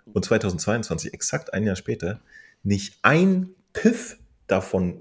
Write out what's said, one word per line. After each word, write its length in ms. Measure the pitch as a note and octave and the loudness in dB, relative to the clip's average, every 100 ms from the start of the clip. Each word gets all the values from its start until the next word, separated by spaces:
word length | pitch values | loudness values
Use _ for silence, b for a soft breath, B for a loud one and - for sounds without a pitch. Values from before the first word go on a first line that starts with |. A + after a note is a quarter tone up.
| b | b
Und 120 | G#2 - | -2 0
zweitausendzweiundzwanzig, 880 | A2 G2+ F2 - A2+ - D#2+ - | 0 0 -2 -2 -2 -2 -6 -8
exakt 400 | - - - - | -8 -6 -6 -4
ein 100 | G2 | -2
Jahr 120 | G#2+ F#2 | -2 -2
später, 440 | - - E2+ - _ b b b | -4 -6 -6 -8 _ b b b
nicht 360 | G2+ G2+ - _ | -2 -2 -2 _
ein 480 | A2 D#3 F#3+ F#3 F#3 - _ | 4 6 4 2 -2 -10 _
Piff 460 | - A3+ A#3+ - - _ _ - | 0 2 2 -6 -16 _ _ -2
davon 520 | F#2 - F#2+ F2+ - | -2 0 0 0 -4